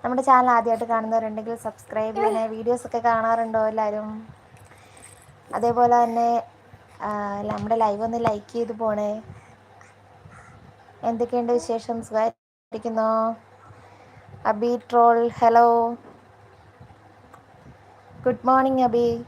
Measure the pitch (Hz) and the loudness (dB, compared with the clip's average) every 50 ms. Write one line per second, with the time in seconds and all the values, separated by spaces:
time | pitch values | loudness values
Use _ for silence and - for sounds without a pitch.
0 | - 240 247 254 254 285 262 254 247 254 240 233 226 233 226 220 233 226 233 226 | -4 -4 -4 -2 4 4 6 6 6 4 2 2 2 0 -2 -2 -2 -2 -2 -2
1 | 220 220 226 226 226 220 214 220 214 226 233 226 - 220 214 - - - - 214 | -2 0 -2 -2 -2 -2 -8 -8 -8 -8 -10 -8 -10 -12 -12 -12 -16 -8 -6 -6
2 | 220 220 214 - 453 440 427 226 226 220 220 220 220 233 247 240 247 - - 233 | -4 -4 -4 -2 -2 0 0 -2 -4 -4 -6 -6 -2 -2 -2 -2 -4 -6 -6 -2
3 | 233 233 226 226 220 226 226 233 226 226 220 220 220 220 220 220 214 208 208 214 | 0 0 0 2 0 0 0 0 -2 -2 -2 0 0 0 -2 -2 -2 -2 -4 -6
4 | 214 214 214 220 220 - - - - - - - - - - - - - - - | -8 -10 -12 -14 -16 -18 -20 -20 -20 -20 -20 -20 -20 -20 -20 -20 -20 -20 -20 -20
5 | - - - - - - - - - - - - 220 233 233 240 247 240 240 240 | -20 -20 -20 -20 -20 -20 -20 -20 -16 -10 -6 -2 -2 0 2 4 4 4 6 4
6 | 240 233 226 233 233 233 240 233 226 - - - - - - - - - - - | 4 2 0 -2 0 0 0 -2 -4 -6 -20 -20 -20 -20 -20 -20 -20 -20 -16 -12
7 | - 208 208 208 208 202 202 202 208 214 214 208 208 214 226 226 220 214 202 208 | -8 -8 -6 -6 -6 -6 -8 -8 -6 -6 -6 -6 -2 -2 0 2 2 0 0 -2
8 | 226 226 226 233 233 226 214 208 208 - - 233 233 220 226 214 226 220 214 208 | -4 -4 -4 -2 -2 -2 -2 -4 -8 -10 -6 -6 -6 -6 -6 -6 -4 -4 -2 -2
9 | 208 208 214 220 220 - - - - - - _ - - - - - - - _ | -4 -6 -6 -8 -12 -18 -20 -20 -20 -20 -20 _ -20 -20 -20 -20 -20 -20 -20 _
10 | _ _ - - - - - - - - - - - - - - - - - - | _ _ -20 -20 -20 -20 -20 -20 -20 -20 -20 -20 -20 -20 -20 -20 -20 -20 -20 -6
11 | - 220 233 220 240 240 247 240 233 233 240 240 233 - 233 226 - - 233 226 | -6 -6 -4 -4 -4 -2 -2 -4 -2 0 -2 -2 -2 -4 -6 -6 -4 -6 -8 -8
12 | 226 - 220 220 220 226 - _ _ _ _ _ _ _ - 220 - 233 220 220 | -8 -4 -2 -2 -2 -2 -4 _ _ _ _ _ _ _ -14 -8 -8 -4 -4 -2
13 | 220 220 220 220 220 226 226 226 - - - - - - - - - - - - | 0 0 0 0 0 -2 -4 -8 -16 -20 -20 -20 -20 -20 -20 -20 -20 -20 -20 -20
14 | - - - - - - - - - 220 220 208 226 240 240 240 - - 240 240 | -20 -20 -20 -20 -20 -20 -20 -4 -2 -2 -2 0 0 -2 -2 -2 -4 0 4 6
15 | 233 233 233 233 233 240 226 - 240 226 226 233 240 233 233 233 233 233 240 - | 6 6 6 4 2 -2 0 4 4 6 8 8 6 6 6 4 2 0 -4 -8
16 | - - - - _ - - - - - - - - - _ - - - - - | -14 -20 -20 -20 _ -20 -20 -20 -20 -20 -20 -20 -20 -20 _ -20 -20 -20 -20 -20
17 | - - - - - - - - _ _ - - - - - - - - - - | -20 -20 -20 -20 -20 -20 -20 -20 _ _ -20 -20 -20 -20 -20 -20 -20 -20 -20 -20
18 | - - - - - 254 240 - - 247 262 262 262 269 262 262 254 240 220 240 | -20 -20 -20 -4 -4 -4 -4 0 0 2 2 4 4 2 2 2 2 2 2 2
19 | 240 240 233 233 240 | 2 0 0 -4 -8